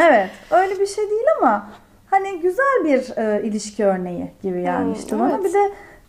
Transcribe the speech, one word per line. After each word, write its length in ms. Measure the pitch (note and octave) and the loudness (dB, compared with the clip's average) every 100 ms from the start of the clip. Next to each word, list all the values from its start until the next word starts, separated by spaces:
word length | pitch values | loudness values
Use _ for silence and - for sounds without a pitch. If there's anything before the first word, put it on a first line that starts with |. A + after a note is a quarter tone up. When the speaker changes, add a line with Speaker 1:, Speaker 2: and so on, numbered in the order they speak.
| E4 | 6
Speaker 1:
Evet, 200 | A#3+ F#3+ - - | 6 2 -6 0
öyle 300 | E4+ F#4+ G4 | 2 2 0
bir 60 | G4 | -4
şey 240 | G#4+ G#4 | -2 -2
değil 140 | G#4+ C5+ D5+ | 0 0 2
ama 260 | D4+ G#3 - - _ _ - | 2 0 -4 -20 _ _ -2
hani 300 | G4 G4 F#4 | -2 -2 -2
güzel 440 | F4 F#4 C5+ B4+ | -2 0 0 2
bir, 320 | D#4+ C4 - A3+ | 2 0 0 -4
e, 260 | A3 G#3 | -2 -2
ilişki 420 | A3 G#3 - - | -2 -6 -8 -2
örneği 460 | G3+ F#3 F3+ F3 F3 - | 0 0 -4 -8 -10 -8
gibi 200 | G3 F3+ | -6 -4
gelmişti 500 | F3+ F3+ F#3 G3+ - | -2 -2 -2 -4 -6
Speaker 2:
Hmm, 80 | A3 | -2
Speaker 1:
bana. 100 | B3+ | 0
Speaker 2:
evet. 100 | G4+ | 0
Speaker 1:
Bir 80 | F#4 | 0
de 180 | G4 G4+ G4+ - - | 2 0 -2 -20 -20